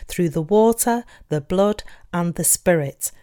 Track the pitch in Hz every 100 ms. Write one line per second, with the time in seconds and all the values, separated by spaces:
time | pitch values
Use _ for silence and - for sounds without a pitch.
0 | - - 175 160 156 208 220 226 - 233
1 | 240 - - 151 147 185 202 208 - -
2 | - 175 175 165 165 - - 170 143 -
3 | - -